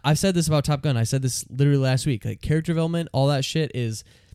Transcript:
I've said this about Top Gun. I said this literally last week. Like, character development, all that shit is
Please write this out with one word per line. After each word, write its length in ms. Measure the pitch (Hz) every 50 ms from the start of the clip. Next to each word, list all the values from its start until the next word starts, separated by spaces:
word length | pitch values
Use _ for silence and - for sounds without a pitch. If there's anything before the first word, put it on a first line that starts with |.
| -
I've 160 | 143 151 -
said 140 | - 196 180
this 120 | 175 156
about 180 | 156 156 147 -
Top 160 | 156 147 139
Gun. 160 | - 151 127
I 60 | 117 117
said 180 | - 139 131
this 240 | 131 123 - - - -
literally 280 | - 131 143 143 143 135
last 260 | 131 131 131 120 -
week. 180 | 156 123 101 -
Like, 160 | 110 - -
character 320 | - - 151 160 156 170 160
development, 360 | 165 160 165 170 170 165 - -
all 140 | 131 139
that 180 | 143 143 131 135
shit 260 | - - 160 156 - -
is 280 | 127 120 113 107 - - - - _ _ _